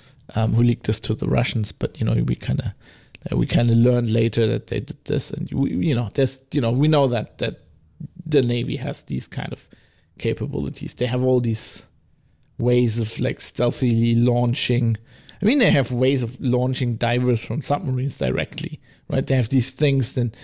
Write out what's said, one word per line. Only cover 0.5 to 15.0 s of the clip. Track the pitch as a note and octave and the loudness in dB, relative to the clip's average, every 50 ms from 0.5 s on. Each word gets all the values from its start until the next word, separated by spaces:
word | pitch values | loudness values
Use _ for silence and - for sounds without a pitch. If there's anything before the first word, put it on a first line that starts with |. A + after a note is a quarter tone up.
who | A2+ A#2 | 4 4
leaked | A#2+ A#2+ A#2 - - | 4 4 2 0 -2
this | - A2 - | -4 -4 -2
to | - - A2+ | -2 -4 -4
the | - - | -2 0
Russians. | - B2 - B2 - - A2 G#2 - | 0 0 0 0 0 -2 -4 -4 -4
But, | - - - - - - | -6 -6 -6 -6 -4 -2
you | - | -2
know, | A#2 A2+ A#2 | 0 0 0
we | A#2 B2 B2 | 0 0 -2
kinda, | - - - C3 - - - - - - - - - _ _ _ - - - | -4 -2 -4 -2 -2 -2 -6 -8 -10 -20 -20 -20 -20 _ _ _ -14 -8 -4
uh, | G#2 | -2
we | - - | -2 -2
kinda | - - A#2+ A#2+ A#2+ A#2 | 2 2 2 2 4 4
learned | A#2 A#2 B2 B2 B2 A#2+ A2 | 4 6 4 4 2 0 0
later | A2 A#2 A#2 A2+ - A#2 A2+ | 0 2 0 0 2 0 0
that | A2 A2 A2+ - - | 0 0 -2 -4 -4
they | - A2 | -6 -6
did | A2 - - - - | -6 -8 -14 -14 -6
this. | - - - - - | -4 -4 -4 -2 -4
And | - - - - | -8 -8 -8 -6
we, | - - C#3 - | -2 -2 -2 -2
you | - - F3 E3 C3+ | 0 -2 0 0 0
know, | B2 A#2+ G2+ - | 0 -2 -2 0
there's, | - C3+ B2+ - - _ - | 0 0 0 -2 -8 _ -4
you | - D3+ | -2 0
know, | A#2+ A2+ | 0 2
we | A#2+ C3 D3 | 2 2 4
know | D#3 D#3 C#3+ C#3 B2 | 4 4 4 4 2
that, | A#2+ A2 G2+ - - - | 2 -2 -4 -6 -6 -6
that | A2+ A2+ - - - _ - _ _ _ _ - - - _ - - | -6 -6 -6 -8 -18 _ -20 _ _ _ _ -18 -18 -18 _ -14 -6
the | D#3 D3+ C#3 | 0 2 2
Navy | B2 A#2+ A#2+ A#2+ A2+ - - | 2 2 0 -2 -2 -4 -4
has | - B2 - - - | -6 -6 -8 -8 -8
these | - - C#3 C3 - | -8 -6 -6 -6 -6
kind | - - - - - | -6 -8 -8 -8 -8
of | - - - _ - _ _ _ _ _ _ _ _ - | -10 -12 -14 _ -20 _ _ _ _ _ _ _ _ -6
capabilities. | - A2+ A2+ - - - - - C#2+ - - - - - - | -4 -4 -2 -2 -4 -6 -4 -4 -4 -6 -6 -8 -10 -10 -6
They | - B2 | -4 -4
have | A#2 B2+ B2+ B2+ | -2 0 0 2
all | C3 C3 B2+ | 2 2 2
these | A#2+ A#2 A2 - - - - - - _ _ _ _ _ _ _ _ _ _ _ _ _ _ - | 2 0 -2 -2 -4 -10 -12 -12 -16 _ _ _ _ _ _ _ _ _ _ _ _ _ _ -2
ways | A#2 B2 B2 B2 B2 A2+ G#2+ A#2 | 0 2 4 4 4 2 0 0
of, | A2+ A2 - C3+ | -4 -4 -4 -4
like, | B2+ B2 - - | -4 -4 -4 -4
stealthily | - - - - B2 A#2+ - - C3 A#2+ A#2 A2+ A#2 A#2 A#2 | -8 -10 -4 0 0 0 0 0 0 2 4 4 4 4 4
launching. | A#2 A#2+ B2 A#2+ A#2+ B2 A#2+ B2+ - - - B2 A#2 A#2 A2+ A2 - | 4 4 4 2 2 2 0 0 -2 0 0 0 2 2 0 0 -2